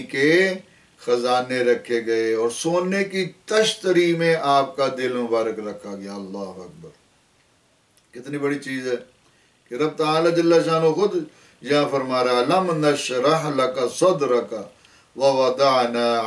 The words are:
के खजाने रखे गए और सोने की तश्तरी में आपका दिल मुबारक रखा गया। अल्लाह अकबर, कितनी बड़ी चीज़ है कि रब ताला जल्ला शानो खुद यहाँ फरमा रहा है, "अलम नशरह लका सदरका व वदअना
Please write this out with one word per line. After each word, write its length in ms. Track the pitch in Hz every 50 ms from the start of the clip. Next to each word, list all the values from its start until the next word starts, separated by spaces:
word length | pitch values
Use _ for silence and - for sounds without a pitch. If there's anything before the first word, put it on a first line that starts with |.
| 123 -
के 440 | - 135 139 151 165 180 190 190 185 190 - _ _ _ _ _ _ -
खजाने 600 | - - 123 120 120 123 127 127 127 127 127 127
रखे 380 | 123 120 120 - - - 120 117
गए 320 | 113 113 113 113 113 113 113
और 160 | 110 113 117
सोने 520 | 117 - - 165 175 180 180 185 190 196 196
की 200 | - 175 190 185 160 - _ - -
तश्तरी 640 | 214 214 220 214 - - - 185 180 170 175 170 170
में 180 | 165 165 165 165
आपका 520 | 160 156 139 139 139 131 131 - 139 135 127 127
दिल 180 | 127 127 123 123
मुबारक 420 | 123 120 113 113 113 110 113 101 107
रखा 340 | 104 104 101 - - 101 98
गया। 200 | 95 98 98 101
अल्लाह 280 | 101 98 92 98 101
अकबर, 500 | 98 95 92 92 90 85 78 82 82 78 - _ _ _ _ _ _ _ _ _ _ _ _ _ _ _ _ _ _ _ _ _ _ _ -
कितनी 240 | 123 120 139 143 143
बड़ी 200 | 143 139 147 139
चीज़ 300 | - 139 135 131 127 127
है 80 | 123
कि 800 | 120 - - _ _ _ _ _ _ _ _ _ _ _ - 120
रब 140 | 123 151 151 147 -
ताला 320 | 156 151 156 160 170 170
जल्ला 300 | 165 170 165 170 170 160
शानो 300 | - 160 160 160 160 160
खुद 340 | 156 170 202 202 180 175 151 - - - - _ _ -
यहाँ 260 | 120 127 143 147 143 139
फरमा 320 | 139 135 127 127 127 127
रहा 120 | 123 123 123
है, 100 | 123 127
"अलम 220 | 143 175 185 185 180 165 156 151
नशरह 600 | 147 143 135 - - 127 123 127 147 160 156 147 151 139
लका 300 | 131 127 127 - 135 123 117
सदरका 720 | - - 165 185 180 151 143 123 123 117 - - 117 104 95 - - _ _ _ _ _ _ _ -
व 100 | 120 135 139 135
वदअना 720 | 131 131 123 - 127 139 139 131 127 123 120 120 120 120 117 117 117 110